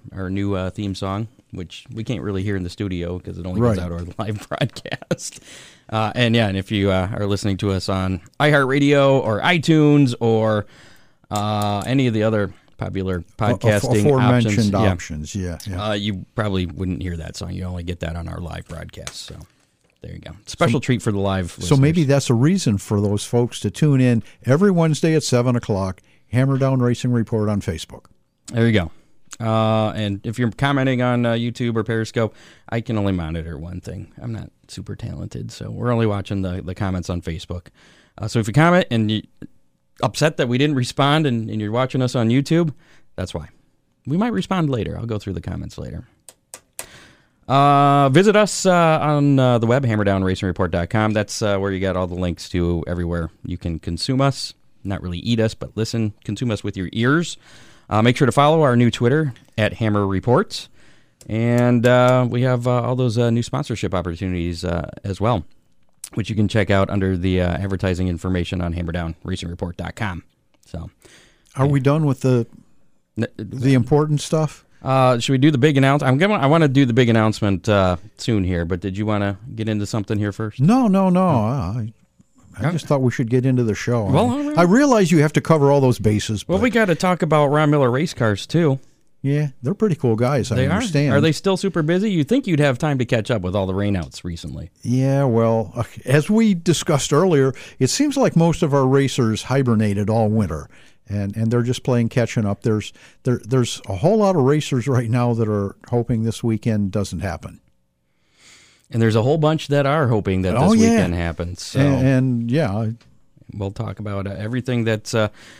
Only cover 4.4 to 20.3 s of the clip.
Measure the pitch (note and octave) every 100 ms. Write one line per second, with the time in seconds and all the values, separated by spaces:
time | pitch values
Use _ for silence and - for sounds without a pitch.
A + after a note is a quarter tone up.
4.4 | - - G2+ - - - - - - -
5.4 | - - - - - A2 A2 - A#2+ A#2
6.4 | G#2 F#2+ F#2+ G#2 G2 F#2 F#2 A2 G2+ G2+
7.4 | G#2 F#2 G2+ F#2 - F#2+ F#2 F#2 - -
8.4 | D3 D3 C3 C#3 C#3+ C#3+ C#3 C3+ A2 G#2
9.4 | - F3 D3 D#3 D3 D3 C3+ A#2+ A#2 A2
10.4 | A2 G#2+ G2+ - - - _ _ _ G#2
11.4 | G#2 G#2 G#2 G2+ F#2+ C3+ B2+ A2 G#2+ A2
12.4 | F#2+ - _ - G2 G2 F#2 F2+ - -
13.4 | A2 B2 A#2 G#2 B2+ A2+ G#2+ C3+ B2+ B2
14.4 | A2 G2+ G#2 G2 G#2 F2 - D2+ D#2 G2+
15.4 | F2+ D#2+ - F#2 G#2+ G#2 G#2 F#2 - -
16.4 | G#2+ F#2+ F2 - F#2 F2+ F#2 E2 D#2+ -
17.4 | F2+ F2+ F2+ F2+ E2+ E2+ E2 E2+ E2+ E2+
18.4 | E2+ E2+ E2+ E2 E2+ - - - - -
19.4 | - _ _ _ _ _ - E2+ -